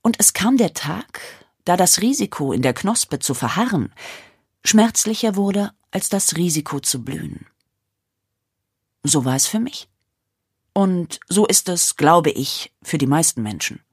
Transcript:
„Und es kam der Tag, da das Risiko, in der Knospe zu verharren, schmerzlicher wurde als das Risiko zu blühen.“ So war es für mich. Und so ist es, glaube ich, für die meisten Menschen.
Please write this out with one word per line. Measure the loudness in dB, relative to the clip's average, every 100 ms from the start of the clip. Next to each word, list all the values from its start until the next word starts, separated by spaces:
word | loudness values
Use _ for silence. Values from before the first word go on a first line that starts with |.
„Und | -2 2
es | 0
kam | 2 0 2
der | 2
Tag, | 0 -6 -8 -10 -16 -18 -20 _ _
da | 0 2
das | 4 2
Risiko, | 0 0 -4 -4 -4
in | 0
der | 0
Knospe | -2 -2 -2 -2 -6
zu | -4
verharren, | -4 -2 -2 0 0 -4 -8 -18 -18 -20 _ _ _
schmerzlicher | 4 4 4 2 -2 0 0 0
wurde | 0 0 -2 _ _
als | -6 -2
das | -2 -2 0
Risiko | 0 0 -4 -6
zu | -4 -6
blühen.“ | -6 -10 -10 -12 -18 _ _ _ _ _ _ _ _ _ _ _ _ _ _ _
So | -2 0
war | 0 0
es | 0
für | -2
mich. | -4 -8 -18 _ _ _ _ _ _ _ _
Und | 0 2 0 -4 -10 -2
so | 2 4
ist | 2 0
es, | -2 -2 2
glaube | 6 6 6
ich, | 0 -6 -6 -12 _
für | -6 -2
die | 2
meisten | 2 2 -2
Menschen. | -6 -6 -8 -10 _